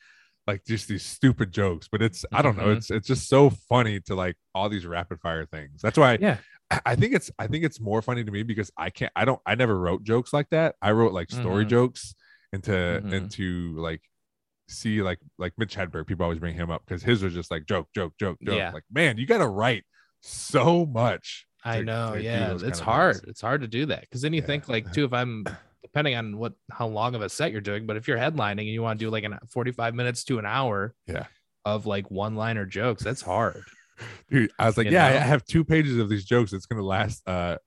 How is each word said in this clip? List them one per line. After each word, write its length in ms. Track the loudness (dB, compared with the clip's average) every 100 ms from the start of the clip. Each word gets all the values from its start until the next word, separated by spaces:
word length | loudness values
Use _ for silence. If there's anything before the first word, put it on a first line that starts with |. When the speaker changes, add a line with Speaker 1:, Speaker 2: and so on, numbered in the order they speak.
| _ _ _ _ -6
Speaker 1:
like, 180 | -6 -4
just 220 | -6 -4
these 160 | -8
stupid 480 | -8 4 4 6 0
jokes. 360 | 0 0 -2 -4
But 120 | 0
it's, 240 | 0 0 -2
I 80 | 2
don't 160 | 2 4
know, 120 | 2
Speaker 2:
Mm-hmm. 20 |
Speaker 1:
it's, 180 | 2 0
it's 160 | -6 -2
just 200 | -2 4
so 220 | 8 8
funny 500 | 6 2 2 2 -2
to, 140 | -2 -2
like, 220 | -2 -4 _ -4
all 140 | -2
these 160 | -2 -4
rapid 340 | -6 -6 -8
fire 240 | -6 -6 -6
things. 360 | -12 -14 -4
That's 160 | 0 6
why 220 | 6 6
Speaker 2:
Yeah. 200 | 2 0 -6 -20 _
Speaker 1:
I, 100 | -4 0
I 80 | 2
think 180 | 4
it's, 160 | 2 -2 -6
I 80 | -6
think 180 | -2 -2
it's 140 | -4
more 200 | -2 0
funny 220 | 0 -4
to 80 | -4
me 120 | -4
because 280 | -4 -4 -4 -6
I 120 | -8
can't, 220 | -4 -4 2
I 100 | 2
don't, 160 | 2 0
I 100 | 2
never 220 | 2 2
wrote 240 | 0 -2
jokes 280 | 0 0 0
like 160 | -2 0
that. 240 | 0 0 0
I 100 | 2
wrote, 220 | 4 4
like, 180 | 2 -4
story 340 | -4 0 2 4
Speaker 2:
Mm-hmm. 0 |
Speaker 1:
jokes 500 | 4 2 0 -14 -18 _ _ _
into, 500 | -8 -2 0 0 -2
Speaker 2:
Mm-hmm. 80 | -2
Speaker 1:
into, 640 | -4 -4 -6 -4 -4 -4 -6
like, 260 | -6 -8 -12 _ _ _ _ _ _
see, 320 | -8 -2 0
like, 180 | 0 -4 -10 -8
like, 160 | -8 -4
Mitch 180 | -6 -4
Hedberg, 320 | -6 -6 -6
people 160 | -2 -2
always 140 | -2
bring 160 | -6 -6
him 160 | -6
up 140 | -6 -6
'cause 180 | -4
his 200 | 2 2
was 100 | 2
just, 180 | -6 -6
like, 140 | -8 -2
joke, 220 | -4 -2 -6
joke, 180 | -6 -4
joke, 200 | -6 -4 -4
joke. 200 | -2 -4
Speaker 2:
Yeah. 80 |
Speaker 1:
Like, 100 | -8 -8
man, 260 | 0 0 0
you 80 | 2
gotta 200 | 2 2
write 380 | 2 0 0 -4 _ _ _
so 640 | -16 -12 0 4 6 4 2
much 640 | 2 0 0 -6 -16 -18 _
Speaker 2:
I 180 | -6 -4
Speaker 1:
to, 0 |
Speaker 2:
know, 320 | -2 -4 -4
Speaker 1:
to 100 | -4
do 0 |
Speaker 2:
yeah, 220 | -4 -2 -2
Speaker 1:
those 180 | -2
Speaker 2:
it's 160 | -4 -4
Speaker 1:
kind 20 |
of 60 | 0
Speaker 2:
hard. 340 | 4 4 2
Speaker 1:
things. 20 | -6
Speaker 2:
It's 140 | -8
hard 200 | -4 -2
to 60 | -2
do 180 | -4 -2
that 220 | -4 -8
'cause 120 | -6
then 120 | -2
you 80 | -2
Speaker 1:
Yeah. 60 | -2
Speaker 2:
think, 200 | -4 -2
like, 220 | -4 -2
too, 140 | 0 0
if 80 |
I'm, 380 | 0 -2 -4 -8 -12 -18 _
depending 320 | -6 -2 0 0
on 220 | -4 -6
what, 160 | -8 -10 -16
how 160 | -6 -4
long 280 | -2 -2 -2
of 60 |
a 80 | -6
set 220 | -4 -4
you're 100 | -4
doing, 260 | -4 -6 -4
but 100 | -6
if 100 | -2
you're 100 | 0
headlining 420 | 0 0 -2 -2
and 60 | -4
you 120 | -4
wanna 180 | -2 -2
do, 100 | -2
like, 140 | -2
an 140 | -4 -8 -8
forty-five 460 | -6 -4 -2 -4 -2
minutes 280 | -2 -4 -4
to 140 | -2
an 60 | 0
hour 500 | -2 0 -2 -4 -8 -8
Speaker 1:
Yeah. 200 | -8 -8 _ _ _ -4
Speaker 2:
of, 200 | -2 -2
like, 260 | -4 -4
one-liner 540 | -6 -4 -2 -2 -2 -4
jokes, 380 | -2 -2 -2
that's 180 | -4 -6
hard. 420 | -2 0 0 -2 -12 -20 _ -18 -18 -18 _
Speaker 1:
Dude, 220 | 2 2 2
I 60 | 2
was 120 | 4
like, 100 | 4
Speaker 2:
You 40 |
Speaker 1:
"Yeah, 140 | 6 6
I 60 |
Speaker 2:
know? 60 | 6
Speaker 1:
have 260 | 4 4 4
two 180 | 2
pages 340 | 4 4 4 2
of 120 | 2
these 160 | 0 2
jokes. 280 | 4 4
It's 120 | -2 -6
gonna 180 | -4
last, 440 | -2 0 0 -4 -4
uh, 300 | -2 -2 -4